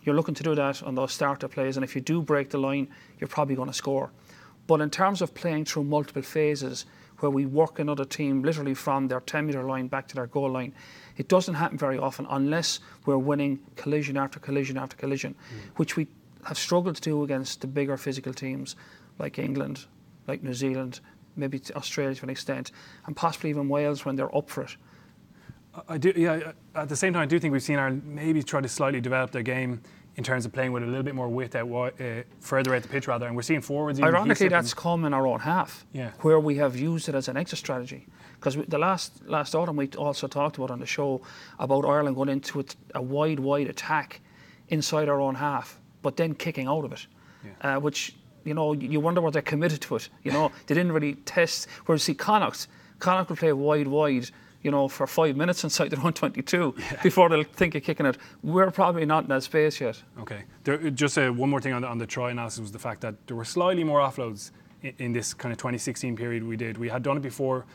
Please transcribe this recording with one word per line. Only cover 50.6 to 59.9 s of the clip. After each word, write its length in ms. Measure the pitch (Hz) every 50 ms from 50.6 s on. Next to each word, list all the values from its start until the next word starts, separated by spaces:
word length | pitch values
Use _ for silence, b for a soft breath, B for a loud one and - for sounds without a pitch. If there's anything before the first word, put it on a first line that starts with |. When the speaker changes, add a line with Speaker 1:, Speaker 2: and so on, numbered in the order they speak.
| B B
Speaker 1:
they 80 | 147
didn't 160 | 165 180 175
really 240 | 160 156 151 147 139
test. 520 | - - - - 180 170 165 - - - B B B B
Whereas, 180 | - 165 151 -
see, 100 | - 151
Connacht, 540 | - - - 214 208 185 110 - - - - B B B B B B
Connacht 300 | - 185 180 185 185 -
will 80 | 170 -
play 160 | 170 160 147
wide, 340 | 135 139 147 151 151 147 135
wide, 420 | 139 151 151 147 135 123 120 - B B B B B B
you 100 | - 151
know, 180 | 143 143 139 135
for 180 | - - 143 -
five 300 | - - 160 156 135 139
minutes 260 | 156 175 180 - -
inside 260 | 156 - - 165 139
their 160 | 156 139 143
own 60 | 175 160
twenty-two 640 | - - 143 - - 135 - - 180 175 139 - -
Speaker 2:
Yeah. 240 | - - 135 -
Speaker 1:
before 280 | - 185 - 190 180 170
they'll 140 | 165 151 151
think 320 | - - - 185 170 151
of 80 | 147 135
kicking 220 | - 151 - 151
it. 120 | 135 123 - B B B B -
We're 280 | 151 160 185 190 190
probably 340 | 170 - 185 175 175 170 160
not 180 | 147 156 160 143
in 60 | 139
that 140 | 139 131 131
space 360 | - - 156 151 156 143 -
yet. 220 | 139 117